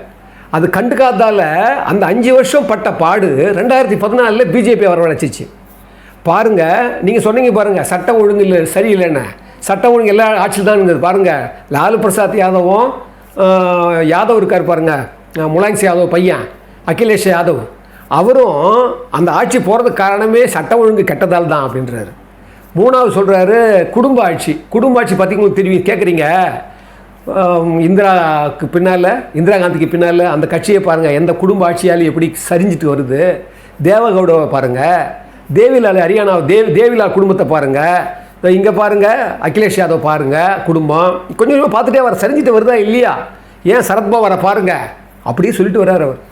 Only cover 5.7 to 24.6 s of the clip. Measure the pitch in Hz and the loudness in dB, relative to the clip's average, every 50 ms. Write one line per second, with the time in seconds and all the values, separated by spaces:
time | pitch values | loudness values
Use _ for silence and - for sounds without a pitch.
5.7 | - - - - - - - - - - - 170 170 202 226 220 214 175 160 160 | -20 -20 -20 -20 -20 -20 -20 -20 -18 -8 -2 0 0 2 2 2 2 2 0 0
6.7 | 185 226 247 240 - - - 190 226 214 - 214 220 254 254 247 190 214 202 208 | 0 0 -2 -2 -4 -4 -2 -2 0 0 0 0 0 0 2 2 2 0 0 0
7.7 | 196 175 143 - 185 180 180 - 233 220 208 202 202 202 196 190 185 170 160 160 | -2 -2 -2 -4 -4 -4 -2 0 2 2 2 2 2 2 2 2 2 0 0 0
8.7 | - 185 214 226 202 185 180 170 156 135 117 104 - - - - - - - - | -2 -2 0 0 2 0 0 0 -2 -4 -6 -8 -14 -18 -20 -20 -20 -10 -6 -4
9.7 | 196 196 196 240 240 233 220 208 202 214 226 220 214 185 190 202 - 202 190 208 | -2 0 2 2 2 2 2 2 2 2 2 2 2 0 -2 -2 -2 -2 0 2
10.7 | 214 202 190 180 165 135 175 175 185 196 190 175 156 135 123 117 - - - - | 2 2 2 2 0 0 0 0 0 2 0 0 0 -2 -4 -8 -12 -14 -10 -6
11.7 | 143 143 160 202 226 208 - 202 190 214 202 185 196 208 185 190 185 185 175 180 | -4 -2 0 0 0 0 0 0 0 0 -2 0 0 0 0 0 2 0 2 2
12.7 | 196 320 494 277 - - - - - - - - - - 190 190 190 185 185 180 | 2 2 0 0 -4 -8 -16 -20 -20 -20 -20 -10 -4 0 2 2 2 2 2 0
13.7 | 180 175 175 175 170 165 165 156 165 180 220 247 233 214 196 185 185 180 160 160 | 0 0 0 0 0 0 0 2 2 2 2 2 2 2 2 0 0 -2 0 0
14.7 | 170 160 160 160 151 135 113 - - - - - - 165 156 156 156 175 202 214 | -2 0 0 -2 -2 -4 -6 -10 -14 -20 -20 -12 -8 -6 -4 -2 0 0 0 0
15.7 | 208 - 196 185 170 180 175 170 165 175 180 180 156 123 - - - - - - | 0 0 0 0 0 0 0 0 0 0 0 0 0 -2 -6 -12 -16 -20 -20 -20
16.7 | - - - - 165 170 233 220 214 190 - 196 175 170 175 175 151 120 110 - | -20 -12 -6 -6 -2 -2 0 0 2 2 2 2 2 2 0 0 -2 -4 -6 -12
17.7 | - - - - - - - - 139 151 185 233 262 262 247 202 151 147 160 190 | -16 -20 -20 -20 -20 -18 -8 -4 -2 0 2 4 4 4 4 2 2 0 0 2
18.7 | 220 240 254 240 - - - - - 139 175 175 147 185 247 240 240 240 185 185 | 2 2 0 0 -4 -8 -12 -8 -4 -2 0 0 0 0 0 0 0 -2 0 0
19.7 | 214 233 240 247 - - 190 196 202 208 220 220 220 233 247 202 185 160 156 147 | 0 0 0 0 0 0 -2 -2 0 -2 0 0 2 2 2 2 0 -4 -2 0
20.7 | 226 233 220 220 220 202 185 - 151 131 143 147 180 170 170 151 156 147 135 127 | 0 2 2 2 2 2 0 -2 -2 -2 -2 0 0 0 0 0 -2 -2 -2 -4
21.7 | 117 127 127 123 120 110 104 90 - - - - - - - - - - - - | -6 -6 -8 -6 -8 -10 -10 -12 -16 -20 -20 -20 -20 -20 -20 -20 -20 -20 -16 -6
22.7 | - 165 208 254 254 254 247 208 - 190 196 190 196 185 185 190 220 233 233 220 | -2 0 2 2 2 2 2 0 0 0 0 2 2 2 2 2 2 2 4 4
23.7 | 208 180 165 - - 226 240 269 269 240 208 175 170 170 - 160 151 156 | 2 2 0 0 0 0 0 2 2 2 0 0 -2 -4 -4 -6 -6 -6